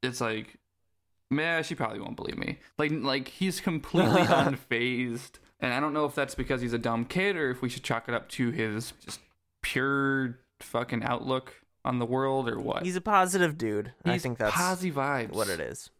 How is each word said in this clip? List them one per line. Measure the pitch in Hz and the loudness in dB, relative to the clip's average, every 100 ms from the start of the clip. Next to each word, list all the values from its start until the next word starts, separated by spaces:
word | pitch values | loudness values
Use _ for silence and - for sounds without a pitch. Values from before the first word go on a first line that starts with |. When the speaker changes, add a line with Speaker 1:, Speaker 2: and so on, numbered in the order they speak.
Speaker 1:
it's | 127 123 | -2 -2
like, | 117 110 107 - _ _ _ _ _ _ _ | -2 -2 -6 -18 _ _ _ _ _ _ _
"Meh, | 139 160 165 | 0 2 0
she | 147 160 | -2 -2
probably | 113 107 | -4 -4
won't | 101 - | -8 -8
believe | - - | -8 -6
me." | - - - - | -6 -8 -12 -2
Like, | 151 | 0
like, | 151 135 135 131 | 0 0 -2 -4
he's | - 185 180 | -2 -2 0
completely | - 160 - 170 - 190 | -2 -2 0 4 6 6
Speaker 2:
<laughs> | |
Speaker 1:
unfazed, | 175 175 139 135 - 117 123 123 123 117 - - - _ | 6 6 4 0 -2 0 2 0 -2 -4 -8 -20 -20 _
and | 123 | -2
I | 123 | 0
don't | 151 | 0
know | 147 147 | 0 0
if | 139 | 0
that's | 139 - | -2 -2
because | 120 131 | -2 0
he's | 123 | 0
a | 117 | 0
dumb | 117 117 117 | 0 0 0
kid | 180 196 185 | 0 0 2
or | 139 | 0
if | 127 | 0
we | 127 | -2
should | 120 | -4
chalk | - 117 - | -2 -4 0
it | 117 | -4
up | - | -4
to | - 123 | -2 0
his | 113 110 107 123 - - | 2 0 -2 -6 -12 -14
just | - _ _ _ _ | -14 _ _ _ _
pure | - - 135 139 139 135 131 120 _ _ | -4 0 2 2 2 2 0 -4 _ _
fucking | - 117 123 120 | -6 -4 -2 -2
outlook | 113 123 - 131 127 - _ _ 135 | -2 -2 0 -2 -4 -20 _ _ -4
on | 127 | -2
the | 117 | 0
world | 131 135 135 120 | 0 2 2 0
or | 117 | -2
what. | - - | -2 -2
Speaker 2:
He's | 180 180 | -2 -4
a | |
positive | 175 208 185 190 175 151 | 2 4 6 4 4 2
dude. | 113 104 110 - | -2 -2 -4 -4
I | 170 | -2
Speaker 1:
He's | - | 0
Speaker 2:
think | 135 117 | -2 0
that's | 107 | 0
Speaker 1:
posy | 127 180 180 185 | 2 0 0 -2
vibes. | 139 135 139 117 | 0 0 0 -2
Speaker 2:
what | 101 101 | -2 0
it | 87 | -2
is. | 67 - - _ | -4 -8 -14 _